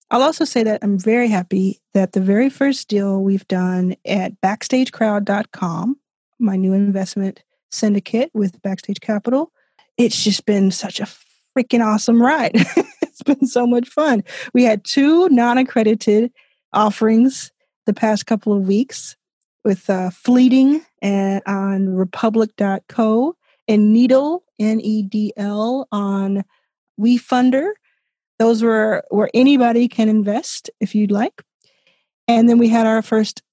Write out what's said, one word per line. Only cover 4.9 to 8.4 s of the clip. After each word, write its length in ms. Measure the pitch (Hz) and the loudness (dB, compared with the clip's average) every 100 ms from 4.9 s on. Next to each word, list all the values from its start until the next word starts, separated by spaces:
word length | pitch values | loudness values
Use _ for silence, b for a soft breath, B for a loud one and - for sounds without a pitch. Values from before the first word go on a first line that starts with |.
| - 220 208 202 | -2 -2 -2 -2
dot 260 | 202 - | -4 -4
com, 480 | - 180 170 220 285 _ _ _ - | -8 -6 -4 -6 -6 _ _ _ -4
my 160 | 226 190 | -2 0
new 160 | 190 | 0
investment 720 | 190 202 196 190 - 190 - _ _ _ | 0 0 -2 -4 -6 -6 -8 _ _ _
syndicate 600 | - 214 202 - 220 302 | -4 -2 -2 -2 -4 -4
with 280 | 220 | -2